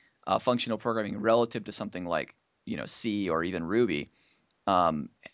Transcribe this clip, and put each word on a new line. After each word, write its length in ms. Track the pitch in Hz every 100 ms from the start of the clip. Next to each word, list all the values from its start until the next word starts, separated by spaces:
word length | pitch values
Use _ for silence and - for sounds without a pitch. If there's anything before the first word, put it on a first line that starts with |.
| _ _ -
uh, 120 | 107
functional 400 | - 120 117 110
programming 420 | 120 113 104 104
relative 440 | 113 117 117 117
to 80 | 104
something 320 | - 101 90
like, 300 | 87 80 60 _ _ _
you 120 | - 76
know, 100 | 57
C 420 | - 117 104 92
or 160 | 80
even 180 | 87 90
Ruby, 460 | 82 110 113 73 - _ _ _ _ _ -
um, 440 | 90 85 76 67 _ -